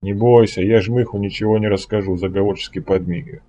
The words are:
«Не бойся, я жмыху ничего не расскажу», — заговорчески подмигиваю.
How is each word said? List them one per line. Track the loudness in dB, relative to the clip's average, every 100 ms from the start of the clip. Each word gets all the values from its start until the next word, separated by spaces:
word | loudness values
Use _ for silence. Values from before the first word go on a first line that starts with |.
«Не | -6
бойся, | 0 6 6 6 2
я | 2 2
жмыху | 2 -2 -2 -4
ничего | -6 -4 0 0
не | 2
расскажу», — | -2 -2 -4 -2 -4
заговорчески | -4 -2 -2 -2 -8 -10
подмигиваю. | -2 -2 -2 -8 -8 -18